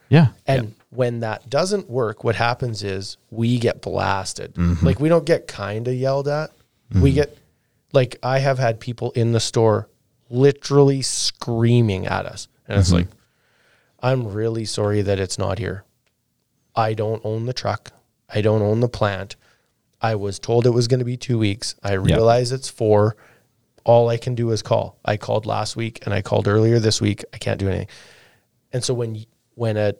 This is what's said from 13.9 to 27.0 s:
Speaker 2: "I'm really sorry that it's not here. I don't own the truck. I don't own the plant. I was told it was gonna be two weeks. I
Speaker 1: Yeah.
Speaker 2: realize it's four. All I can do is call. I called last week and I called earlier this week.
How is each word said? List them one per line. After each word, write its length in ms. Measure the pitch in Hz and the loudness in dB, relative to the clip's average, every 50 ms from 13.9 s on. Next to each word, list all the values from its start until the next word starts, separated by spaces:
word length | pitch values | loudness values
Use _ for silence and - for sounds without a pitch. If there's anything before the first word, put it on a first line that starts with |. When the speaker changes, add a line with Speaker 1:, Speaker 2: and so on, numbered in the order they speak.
| _ - | _ -4
Speaker 2:
"I'm 320 | - 123 135 131 117 104 | -2 -2 0 -2 -4 -4
really 320 | 98 107 110 113 113 117 110 | -4 -4 -4 -4 -4 -4 -6
sorry 380 | 104 - - 104 104 104 104 | -6 -4 -2 0 0 0 0
that 160 | 98 101 98 95 | 0 0 0 -2
it's 200 | 95 92 - - | -2 -4 -4 -6
not 200 | 95 98 95 - | -4 -4 -4 -4
here. 240 | - 101 95 101 - _ _ _ _ _ _ _ _ _ _ _ _ _ _ _ _ _ - | -6 -6 -8 -10 -14 _ _ _ _ _ _ _ _ _ _ _ _ _ _ _ _ _ -2
I 200 | 120 110 110 110 | -2 0 0 0
don't 260 | 110 107 107 110 107 - | -2 -2 -4 -4 -4 -4
own 220 | 107 110 113 117 | -6 -6 -4 -6
the 60 | 127 | -6
truck. 400 | 127 - - 104 104 - - - _ _ _ _ _ _ _ - | -6 -6 -4 -6 -6 -6 -8 -16 _ _ _ _ _ _ _ -6
I 80 | - 104 | -2 0
don't 220 | 101 107 107 110 | 2 2 2 2
own 180 | 101 104 110 117 | 2 2 2 0
the 80 | 123 117 | 0 -2
plant. 480 | - - 110 101 98 92 98 98 - _ _ _ _ _ _ _ _ _ _ _ _ - | -2 -2 -2 -2 -2 -6 -10 -12 -16 _ _ _ _ _ _ _ _ _ _ _ _ -4
I 140 | - 113 110 | -2 -2 -2
was 240 | 101 101 101 98 - | -2 -4 -6 -8 -6
told 280 | - - 117 120 120 | -2 0 2 4 4
it 40 | 123 | 4
was 180 | 117 123 120 113 | 4 2 2 2
gonna 160 | 131 127 123 | 0 0 0
be 120 | 120 127 | -4 -6
two 220 | 123 - - 120 113 | -6 -4 -2 0 0
weeks. 360 | 110 101 98 - - - - _ | 0 0 -2 -4 -8 -10 -10 _
I 100 | - 101 | -4 -4
Speaker 1:
Yeah. 40 | 98 95 | -2 0
Speaker 2:
realize 500 | 95 - - 113 113 117 117 123 127 120 | 2 2 4 4 4 4 4 4 2 -2
it's 160 | 131 131 - - | -4 -8 -10 -10
four. 480 | - - 117 107 104 104 104 110 - _ _ _ _ _ _ _ _ _ _ _ _ _ - | -6 -2 2 4 4 4 4 2 0 _ _ _ _ _ _ _ _ _ _ _ _ _ 2
All 240 | 113 120 120 120 117 | 4 6 6 6 4
I 80 | 117 | 0
can 180 | 117 - 127 123 | -2 -4 -4 -4
do 160 | 117 117 113 | -2 -2 0
is 120 | 110 104 | -2 -2
call. 360 | - - 117 110 104 - - _ - | 0 0 -2 -2 -2 -4 -10 _ -4
I 120 | - 107 | -4 -4
called 300 | 104 - - 110 110 110 | -4 -2 -4 -4 -4 -2
last 300 | 110 107 107 107 - - | -4 -4 -4 -4 -6 -6
week 240 | 113 113 110 113 - - | -6 -8 -8 -8 -8 -6
and 80 | 104 | -4
I 80 | 101 101 | -4 -4
called 240 | 98 - - 107 - 101 | -2 -2 0 0 2 2
earlier 300 | 104 110 110 113 117 117 | 2 4 4 4 4 4
this 220 | 107 110 104 | 2 2 0
week. 240 | - | 0